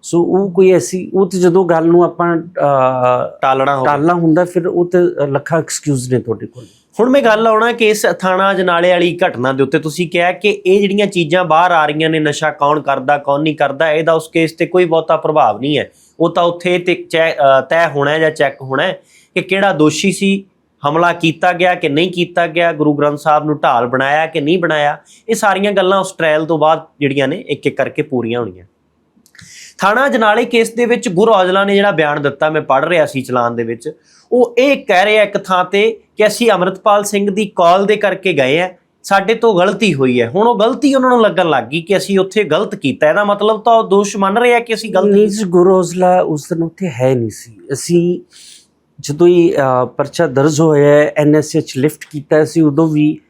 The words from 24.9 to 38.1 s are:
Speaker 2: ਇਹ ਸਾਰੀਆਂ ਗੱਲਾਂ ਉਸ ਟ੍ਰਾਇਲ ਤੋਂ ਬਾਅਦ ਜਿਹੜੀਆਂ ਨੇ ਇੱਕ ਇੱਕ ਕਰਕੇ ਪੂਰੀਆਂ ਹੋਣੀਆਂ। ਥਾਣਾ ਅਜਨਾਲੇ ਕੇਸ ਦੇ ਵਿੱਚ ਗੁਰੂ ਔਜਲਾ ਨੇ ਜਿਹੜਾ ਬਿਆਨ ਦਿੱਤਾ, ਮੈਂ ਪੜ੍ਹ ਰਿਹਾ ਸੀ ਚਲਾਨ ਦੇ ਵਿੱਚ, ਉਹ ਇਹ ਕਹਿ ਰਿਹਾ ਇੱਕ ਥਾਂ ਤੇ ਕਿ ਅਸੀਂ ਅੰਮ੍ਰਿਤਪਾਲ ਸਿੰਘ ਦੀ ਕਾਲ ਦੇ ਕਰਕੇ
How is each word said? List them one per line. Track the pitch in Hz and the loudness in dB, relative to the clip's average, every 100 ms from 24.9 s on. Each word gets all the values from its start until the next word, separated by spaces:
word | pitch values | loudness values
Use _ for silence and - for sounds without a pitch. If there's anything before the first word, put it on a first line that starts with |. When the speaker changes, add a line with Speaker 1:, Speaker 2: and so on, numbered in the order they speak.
| 156 _ - - | -4 _ -20 -6
Speaker 2:
ਇਹ | 220 | -2
ਸਾਰੀਆਂ | 208 190 202 | 0 0 0
ਗੱਲਾਂ | 202 185 196 | 0 0 0
ਉਸ | 185 - | -2 -4
ਟ੍ਰਾਇਲ | 160 151 160 | 0 0 -2
ਤੋਂ | 160 | 0
ਬਾਅਦ | 151 160 - _ | 2 0 -6 _
ਜਿਹੜੀਆਂ | 143 139 135 | -4 -2 -2
ਨੇ | 180 - | -4 -8
ਇੱਕ | 139 143 | -4 -4
ਇੱਕ | - | -4
ਕਰਕੇ | 127 - | -6 -4
ਪੂਰੀਆਂ | 147 127 113 120 | -6 -4 -4 -6
ਹੋਣੀਆਂ। | 110 90 90 _ _ _ _ _ _ - - - - - | -6 -12 -20 _ _ _ _ _ _ -20 -20 -20 -20 -2
ਥਾਣਾ | 185 226 277 | 0 2 0
ਅਜਨਾਲੇ | 226 220 214 247 | 2 2 2 0
ਕੇਸ | 233 226 | 0 0
ਦੇ | 226 240 | -2 0
ਵਿੱਚ | 240 240 | 0 -2
ਗੁਰੂ | 175 220 | 0 2
ਔਜਲਾ | 208 185 190 | 4 2 0
ਨੇ | 196 196 | 2 2
ਜਿਹੜਾ | 202 | 2
ਬਿਆਨ | 165 151 147 | 0 -2 0
ਦਿੱਤਾ, | 143 139 156 | -4 -2 -2
ਮੈਂ | 156 | -2
ਪੜ੍ਹ | 147 135 156 | 0 0 2
ਰਿਹਾ | 170 147 | 0 0
ਸੀ | 135 | -2
ਚਲਾਨ | 127 123 120 117 | -4 -2 -2 -2
ਦੇ | |
ਵਿੱਚ, | 117 117 151 - _ _ _ | -6 -8 -10 -14 _ _ _
ਉਹ | 240 240 240 | 0 2 2
ਇਹ | 277 269 - | 0 0 0
ਕਹਿ | 180 208 | 2 4
ਰਿਹਾ | 214 | 2
ਇੱਕ | 202 - | 2 -2
ਥਾਂ | 196 180 180 | -2 -2 0
ਤੇ | 196 220 220 _ - | 0 0 -2 _ 0
ਕਿ | 208 | 0
ਅਸੀਂ | 208 240 | 2 2
ਅੰਮ੍ਰਿਤਪਾਲ | 185 185 185 214 208 | 2 0 0 0 2
ਸਿੰਘ | 208 208 202 | 0 -2 -2
ਦੀ | 190 208 - | -2 -4 2
ਕਾਲ | 170 185 202 | 4 4 2
ਦੇ | 208 | 0
ਕਰਕੇ | 208 | 0